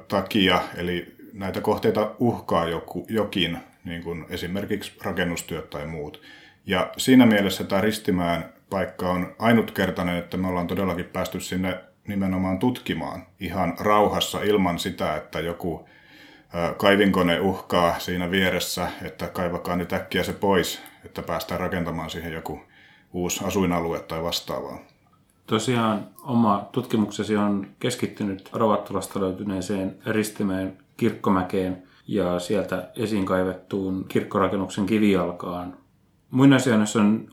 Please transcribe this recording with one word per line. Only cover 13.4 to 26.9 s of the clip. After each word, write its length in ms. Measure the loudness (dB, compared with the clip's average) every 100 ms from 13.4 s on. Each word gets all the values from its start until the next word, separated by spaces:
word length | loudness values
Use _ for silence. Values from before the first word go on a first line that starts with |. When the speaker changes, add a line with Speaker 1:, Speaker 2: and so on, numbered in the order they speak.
| -6 -2 -2 0
Speaker 1:
rauhassa 640 | 2 4 4 2 -2 -2
ilman 360 | 2 2 2 0
sitä, 360 | -4 -4 -4 -4
että 240 | -6 -6
joku, 500 | -6 -4 -6 -8 -10 -20 -20 -20 -20 -20 _ -2
ö, 180 | -2
kaivinkone 640 | 4 6 8 6 4 4 2
uhkaa 600 | 0 -2 0 4 4 2
siinä 320 | -4 -4 0
vieressä, 560 | 2 2 2 -2 -4 -4 -6
että 260 | -12 -8 -8
kaivakaa 480 | -4 -4 -4 -2 -2
nyt 180 | -2
äkkiä 300 | -4 -2 -2
se 100 | -2
pois, 480 | 0 2 4 2 -2 -12 -20 -16
että 160 | -10
päästään 380 | -6 -6 -4 -4
rakentamaan 500 | -4 -2 -4 -4 -8
siihen 240 | -8 -8
joku 260 | -8 -8 -12 -14 _ -20 _ _
uusi 320 | -4 -2 -2 -2
asuinalue 540 | 2 2 2 0 -4
tai 240 | -6 -6
vastaavaa. 560 | -4 -4 -6 -8 -8 -12 -18 _ _ _ _ _ -2
Speaker 2:
Tosiaan 640 | -2 2 2 2 0 -4 -14
oma 460 | -2 2 4 2 0
tutkimuksesi 640 | -6 0